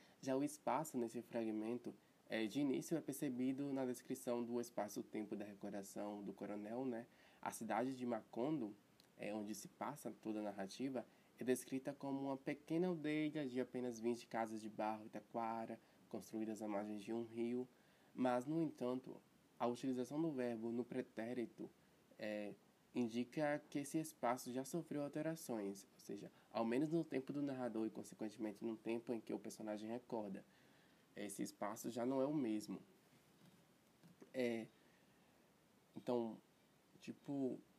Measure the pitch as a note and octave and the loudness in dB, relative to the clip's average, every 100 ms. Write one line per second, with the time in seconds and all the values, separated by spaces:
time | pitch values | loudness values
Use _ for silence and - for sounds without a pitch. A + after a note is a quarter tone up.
0 | - - - C3 D3 - - B2 D#3 B2+ | -20 -8 0 2 2 0 2 2 2 0
1 | A#2 A#2+ A2+ A#2+ A2+ G#2+ A2 B2 A#2 - | 0 -2 -2 0 2 2 0 -2 -4 -10
2 | - - - A2 A2 B2+ C#3+ B2+ D#3+ D#3+ | -14 -20 -4 0 2 4 4 4 2 0
3 | - C#3 D3 B2 B2+ C3+ C#3+ C3+ B2+ B2 | 0 -2 0 2 2 2 0 2 0 0
4 | - B2+ - A#2+ A#2 A#2+ A#2+ - G#2 - | -2 -4 0 0 2 0 0 -2 -2 -2
5 | - A2 G#2 G#2 G#2 G2+ G#2 G2+ G2 G#2+ | -4 -2 -2 -4 -6 -6 -6 -4 -6 -4
6 | G#2 G#2 G2 F#2+ G2+ G#2 G#2 A#2 C3 A2+ | -4 -4 -6 -4 -4 -4 -2 -2 0 -2
7 | A#2+ - - - - - A2 G#2+ B2+ B2+ | -4 -14 -20 -8 -6 -4 2 2 2 2
8 | B2 A2+ - - C3 D#3 G#2+ G#2+ - - | 0 0 -2 0 2 2 0 -4 -16 -20
9 | - - G#2 G#2+ G#2 G#2 - - G#2+ D3 | -20 -8 -4 -2 -2 -4 -8 -4 -4 -4
10 | - - A2 G#2+ G#2+ G2+ F#2+ - C3 B2+ | -6 -6 -2 -2 -2 -2 -4 -2 -2 -2
11 | - - - - A#2 B2+ - C3+ C#3 C#3 | -4 -10 -16 -2 4 4 4 -4 -4 -4
12 | C#3 C3+ C#3 C3+ - C#3 - E3 F#3 E3+ | -2 0 0 -2 -2 -4 0 2 4 2
13 | D3 D3+ D3+ D3 C#3 B2 B2 B2+ B2 A2+ | 2 2 2 0 0 0 0 0 -2 0
14 | A2+ A#2 - A#2 A2+ A2 G#2+ G#2+ G#2+ A2 | 2 2 0 0 0 -2 -4 0 0 0
15 | A2 A2 - A#2 A2+ A2+ A2+ A2+ - - | -4 -10 -6 -2 0 0 -2 -6 -10 -20
16 | - A2 - A2 A2 G#2 G#2+ G2+ G#2+ G#2+ | -8 -8 -4 -2 0 0 0 0 0 -4
17 | G2 A2+ A#2 A2+ A#2 B2 B2+ - - - | -2 -2 -2 0 0 0 -2 -8 -20 -20
18 | - - B2+ B2 B2+ D#3+ D#3 - B2 B2+ | -10 2 4 4 4 2 2 2 0 0
19 | - - - - - - A#2+ A#2+ C3+ B2+ | -2 -12 -16 -20 -16 0 2 2 2 2
20 | B2 D3 E3 C3+ B2 A#2 A#2 A#2 A#2+ B2+ | 0 2 2 2 0 0 0 0 0 -2
21 | B2 - A2+ B2+ A2 - - - - - | -2 -2 -2 -2 -2 -4 -10 -10 -20 -20
22 | - - G#2+ G#2+ G#2 - - - - - | -20 -6 -2 -2 -4 -8 -16 -20 -4 0
23 | A#2 A2+ B2 - D3 D3 - D3 C#3 D#3+ | 2 2 0 2 2 2 0 -4 0 0
24 | D#3 - A#2+ B2 B2 B2 C3+ F3 D#3+ D3 | -2 0 2 2 0 -4 -2 -2 -2 -2
25 | C#3+ D3 D#3 D#3+ - A#2 G2 G2 - - | -2 0 -2 -2 -2 -2 -2 -4 -10 -16
26 | - G2+ - - - A2 A2+ A#2+ D3+ E3 | -10 -8 -10 -16 -6 0 4 4 4 4
27 | D#3 C3 C3 C#3+ C#3+ C3 B2 A2 A2 - | 2 0 0 0 0 0 0 0 0 -2
28 | G#2+ - A2+ - G#2+ G2 A2+ A2 A2 A#2 | -8 -4 -6 -2 -4 -2 -2 -2 0 0
29 | A#2 A#2 - A2 A2 - A2 G#2+ A2 A#2+ | 0 -2 -2 -4 -4 -6 -4 -2 -2 -6
30 | - A#2+ G#2 F#2+ - - - - - - | -4 -4 -2 -6 -10 -20 -20 -20 -20 -20
31 | - - G#2 G2 A#2+ - G#2 A2+ B2+ A#2 | -18 -8 -6 -4 -4 -2 -4 -2 -4 0
32 | B2 C3+ C3+ D3+ A#2+ G#2+ G#2 F#2 - - | 2 4 4 4 2 2 0 -8 -10 -20
33 | - - - - - - - - - - | -20 -20 -20 -20 -20 -20 -20 -20 -20 -20
34 | - - - - B2 A2+ A2 - - - | -20 -20 -6 0 2 2 -4 -12 -20 -20
35 | - - - - - - - - - - | -20 -20 -20 -20 -20 -20 -20 -20 -18 -8
36 | - B2 A#2 G#2 - - - - _ - | 0 2 2 -4 -14 -20 -20 -20 _ -16
37 | - A#2 - C#3+ C3 - - | -12 -10 -4 0 0 -2 -10